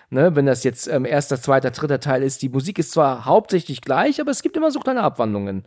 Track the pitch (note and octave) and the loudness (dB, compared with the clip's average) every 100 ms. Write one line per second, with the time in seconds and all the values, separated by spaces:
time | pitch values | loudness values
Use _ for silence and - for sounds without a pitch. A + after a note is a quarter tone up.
0 | _ B2+ F3 D3 C#3 B2 B2+ A#2 - C#3+ | _ 2 4 4 2 2 0 -4 -4 -2
1 | B2+ C#3+ - B2+ - C3+ C3 A#2+ D3 C3+ | 0 -2 0 -4 2 2 2 -4 -2 -2
2 | D3 C3 C3+ - C3+ C3 D3 G3 D#3+ E3+ | 0 0 0 -2 -4 -2 -2 -4 -2 2
3 | C#3+ B2 B2+ F#3+ G#3+ F#3 - C3 - C3+ | 2 2 2 2 4 -2 -2 -8 -2 0
4 | B3+ C#4+ C#4+ C4+ - D#4+ D#4 C#4+ - B3+ | 2 0 -2 -4 -4 0 0 0 -2 0
5 | D#3 - A2+ G2+ G2+ F#2+ | 0 0 -2 -2 -4 -6